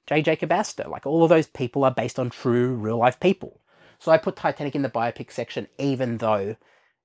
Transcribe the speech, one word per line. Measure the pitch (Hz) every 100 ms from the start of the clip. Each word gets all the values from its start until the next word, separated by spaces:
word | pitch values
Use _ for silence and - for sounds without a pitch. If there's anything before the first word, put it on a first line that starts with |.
| -
J. | 151
Jacob | 156 156 160
Astor. | 175 214 - -
Like, | - 135
all | 165
of | 165
those | 165 -
people | - 127 139
are | 131
based | 120 120 -
on | 123
true | - 127 120 127 123
real | 107 113
life | 123 -
people. | 180 196 - - _ _ _ _
So | 165
I | 160
put | 185 -
Titanic | 156 - 147
in | 147
the | 131
biopic | 117 117 - 120
section, | - 117 - 101 -
even | 139 127 123 113
though, | 110 104 101 110 _ _ _ _